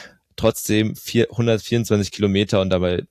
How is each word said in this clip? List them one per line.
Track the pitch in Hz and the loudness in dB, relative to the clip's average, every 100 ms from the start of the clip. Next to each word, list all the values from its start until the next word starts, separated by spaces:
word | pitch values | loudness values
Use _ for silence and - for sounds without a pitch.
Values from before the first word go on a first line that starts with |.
| - _ _ | -20 _ _
trotzdem | - 113 - - 107 110 - | 0 0 0 0 0 0 -4
vier-, | - 120 113 | -2 0 0
hundertvierundzwanzig | - 117 107 - 120 110 104 98 | 0 0 0 0 -2 0 0 0
Kilometer | - 104 98 104 104 | 0 0 2 2 0
und | 95 | 2
dabei, | 92 90 90 - | 0 0 -2 -4